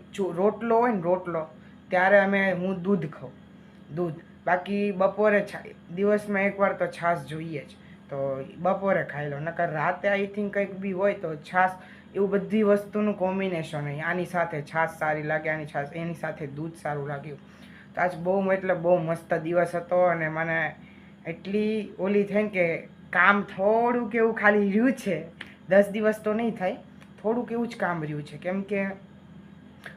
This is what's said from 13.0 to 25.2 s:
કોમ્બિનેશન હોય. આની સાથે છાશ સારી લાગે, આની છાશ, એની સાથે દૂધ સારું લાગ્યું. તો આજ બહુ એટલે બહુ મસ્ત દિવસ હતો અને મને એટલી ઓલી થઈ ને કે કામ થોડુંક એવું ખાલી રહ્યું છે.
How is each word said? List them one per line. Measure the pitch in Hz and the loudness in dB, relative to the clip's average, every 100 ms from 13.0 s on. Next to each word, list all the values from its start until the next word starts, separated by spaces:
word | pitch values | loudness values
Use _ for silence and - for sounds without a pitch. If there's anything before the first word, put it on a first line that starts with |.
| 214 202 | -2 0
કોમ્બિનેશન | 185 190 190 170 151 151 | -2 0 -2 -4 -6 -6
હોય. | 147 147 | -6 -4
આની | 160 180 | -4 -2
સાથે | 165 175 165 156 | -2 -2 -2 -4
છાશ | 143 160 160 - | -4 -2 -2 0
સારી | 156 151 | -2 -2
લાગે, | 151 156 156 | -2 -2 -2
આની | 156 | -4
છાશ, | 151 147 143 | -6 -6 -6
એની | 170 170 | -8 -8
સાથે | 160 156 151 143 | -6 -8 -8 -10
દૂધ | 139 160 | -8 -10
સારું | 160 151 147 143 | -8 -6 -6 -6
લાગ્યું. | 143 147 139 - - - - - | -8 -10 -16 -18 -20 -20 -20 -10
તો | - | -2
આજ | 180 165 | -2 0
બહુ | 175 196 190 | 0 2 2
એટલે | 190 185 | 2 2
બહુ | 175 170 180 | 2 4 4
મસ્ત | 160 165 - | 4 -4 -2
દિવસ | 170 160 175 170 | -2 2 2 2
હતો | 170 175 | -2 0
અને | 180 180 165 156 | 4 4 4 -2
મને | 160 165 160 151 147 - - - - | -2 -2 0 -2 -6 -18 -20 -20 -14
એટલી | 165 165 185 208 214 214 196 - | -12 -10 -4 0 0 -2 -4 -4
ઓલી | 185 208 | 2 2
થઈ | 202 202 | 2 0
ને | 208 | 0
કે | 190 170 160 - - - | 0 0 0 -8 -20 -2
કામ | 180 185 208 | 4 6 4
થોડુંક | 180 185 196 226 240 240 220 | 0 0 2 4 2 0 0
એવું | 233 226 | 2 2
ખાલી | 220 208 208 202 | 4 4 6 4
રહ્યું | 208 254 | 4 2
છે. | - 202 156 | 0 -4 -4